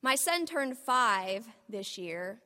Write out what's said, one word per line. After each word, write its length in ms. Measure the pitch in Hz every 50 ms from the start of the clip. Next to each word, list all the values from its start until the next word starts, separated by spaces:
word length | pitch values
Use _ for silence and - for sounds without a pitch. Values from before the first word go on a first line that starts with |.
My 140 | - 262 262
son 300 | 277 - 339 339 349 339
turned 320 | 320 330 302 277 262 254 254
five 680 | - - 247 254 247 226 202 190 185 190 190 196 226 226 220 _ _ _
this 300 | 208 202 196 - - -
year 420 | 180 175 165 170 180 180 202 233 _